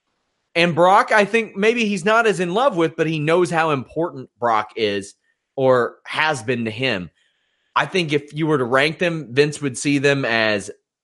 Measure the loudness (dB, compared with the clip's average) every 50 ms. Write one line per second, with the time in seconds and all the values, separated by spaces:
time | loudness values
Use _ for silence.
0 | _ _ _ _ _ _ _ _ _ _ -2 0 0 2 4 4 4 6 6 4
1 | 4 4 4 2 2 2 0 -2 -2 -4 -4 0 0 0 2 2 0 -2 -2 -2
2 | 0 2 2 2 2 2 0 -2 -2 -2 0 0 0 0 2 0 0 0 0 -2
3 | -2 -2 -2 -2 0 0 2 2 2 2 0 0 0 0 -2 -2 -4 -6 -6 -6
4 | -6 -6 -6 -12 -16 -18 _ -4 0 0 0 0 -2 -4 -4 -2 -2 -2 -2 -4
5 | -6 -10 -14 _ _ _ _ _ _ _ _ 0 2 4 4 4 2 -2 -4 _
6 | -16 -6 -2 -2 0 0 -2 -2 -4 -4 -4 -4 -4 -6 -6 -4 -4 -4 -4 -4
7 | -6 -10 -16 _ _ _ _ _ _ _ _ _ _ _ -2 -2 -2 0 -2 -2
8 | 0 0 -2 -2 -4 -6 -6 -4 -2 0 0 0 0 0 2 2 2 0 0 -2
9 | -4 -4 -4 -6 -8 -2 0 2 2 2 0 -4 -6 -6 -6 -4 -2 -2 0 2
10 | 2 2 2 0 0 0 0 0 2 0 0 -2 -4 -8 -14 _ _ _ _ _